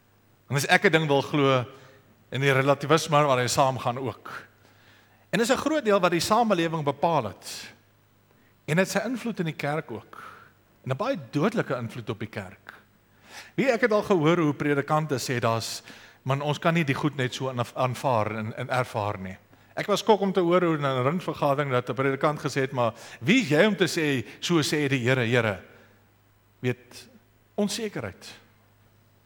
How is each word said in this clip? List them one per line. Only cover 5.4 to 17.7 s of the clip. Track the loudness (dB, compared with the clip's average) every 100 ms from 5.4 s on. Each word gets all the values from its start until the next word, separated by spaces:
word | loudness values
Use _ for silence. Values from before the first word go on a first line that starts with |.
| 0
'n | 0
groot | 0 0 2
deel | 4
wat | 4
die | 2
samelewing | 2 2 4 2 0 -2
bepaal | -4 -2 0 0
het. | -2 -8 -14 -16 -16 -20 _ _ _ _ _ _ _ _ -2
En | 0
dit | 0
sy | -2
invloed | -4 -6 -6 -6
in | -6
die |
kerk | -6 -4 -4 -6
ook. | -12 -14 -18 -20 -20 -20 _ _ _
En | -6
'n | -4
baie | -4 -6 -6
dodelike | -2 0 0 -4 -4
invloed | -8 -10 -10
op | -10
die | -10
kerk. | -10 -12 -16 -20 -20 _ _ _ _ -20 -20 -10 -2
Wie, | 0
ek | 2
het | 2
al | 2
gehoor | 2 4 4 4
hoe | 2
predikante | 0 0 0 0 0 0 -4
sê, | -2 0
"Daar's, | 0 0 -4 -10 -14 -20 -20 -10
man, | -4 -2
ons | -2 0
kan | 2
nie | 2
die | 2 0
goed | -2 -2
net | -4
so | -4 -4
aan-, | -4 -4